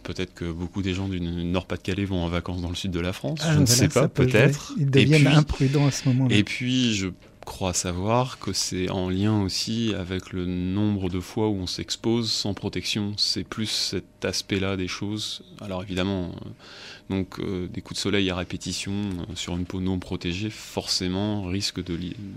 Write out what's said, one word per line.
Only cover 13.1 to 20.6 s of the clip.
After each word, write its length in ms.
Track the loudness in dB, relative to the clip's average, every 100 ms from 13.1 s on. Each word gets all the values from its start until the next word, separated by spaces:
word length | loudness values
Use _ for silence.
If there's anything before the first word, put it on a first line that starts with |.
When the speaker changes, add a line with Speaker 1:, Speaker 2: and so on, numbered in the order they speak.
| -2
Speaker 1:
C'est 260 | -2 -2
plus 220 | -4 -4 -2
cet 580 | -2 -2 -4 -6 -6
aspect-là 540 | -4 -2 -2 0 0 -2
des 100 | -4
choses. 560 | -4 -6 -4 -6 -8 -14 -14
Alors 220 | -8 -8
évidemment, 480 | -4 0 0 0 -4
euh, 200 | -8 -12 -14 -18 -18 -16 -14 -4
donc, 300 | -2 -2 -4
euh, 280 | -4 -4 -6
des 140 | -8
coups 160 | -8 -4
de 60 |
soleil 260 | 0 2 2
à 60 | 0
répétition, 580 | -4 -6 -6 -6 -4
euh, 300 | -4 -2 -4 -6
sur 240 | -6 -4 -4
une 80 | -4
peau 160 | -2
non 160 | 0 -2
protégée, 540 | -2 -4 -4 -4 -6
forcément, 920 | -8